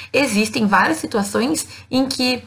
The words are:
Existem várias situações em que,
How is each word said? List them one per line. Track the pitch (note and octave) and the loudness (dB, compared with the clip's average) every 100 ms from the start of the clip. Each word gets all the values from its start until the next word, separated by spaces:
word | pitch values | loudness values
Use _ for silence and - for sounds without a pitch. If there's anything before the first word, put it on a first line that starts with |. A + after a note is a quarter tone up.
| - | -4
Existem | B3+ C#4 G#3 G#3+ B3 G#3 | 0 2 2 0 0 2
várias | F#3+ G#3+ D#4+ | 4 2 0
situações | - A3 G3+ G#3+ B3 D#4 - - - | -2 -2 -2 0 0 -2 -6 -16 -4
em | B3+ C4+ | -2 0
que, | C4+ B3+ B3 | 0 -2 -2